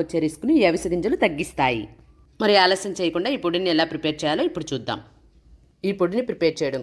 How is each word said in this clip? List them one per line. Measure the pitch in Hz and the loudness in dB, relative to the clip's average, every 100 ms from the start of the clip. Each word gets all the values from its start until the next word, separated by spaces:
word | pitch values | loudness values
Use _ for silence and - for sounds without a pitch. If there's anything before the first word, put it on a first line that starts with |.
వచ్చే | 165 165 156 | 0 0 -2
రిస్క్ను | - 240 320 | -2 2 4
ఈ | 180 | 4
అవిసె | 165 180 | 2 -2
గింజలు | 175 196 359 | -2 -2 2
తగ్గిస్తాయి. | 202 147 160 - 131 117 104 - _ _ _ - | 0 0 -6 0 0 0 -6 -14 _ _ _ -2
మరి | 214 202 | 4 6
ఆలస్యం | 185 190 202 170 | 6 2 -2 -4
చేయకుండా | 170 170 220 277 | -2 0 -2 -2
ఈ | 175 | -2
పొడిని | 175 185 | 0 2
ఎలా | 160 160 | 2 0
ప్రిపేర్ | 156 156 151 | -2 -4 -2
చేయాలో | 151 175 311 | -2 0 -2
ఇప్పుడు | - 151 | -4 -6
చూద్దాం. | 131 113 104 - _ _ _ _ - _ _ 190 | -6 -6 -8 -10 _ _ _ _ -20 _ _ -4
ఈ | |
పొడిని | 196 175 220 240 | -2 -2 -2 -4
ప్రిపేర్ | 165 165 160 | -2 -2 0
చేయడం | 143 131 | -4 -4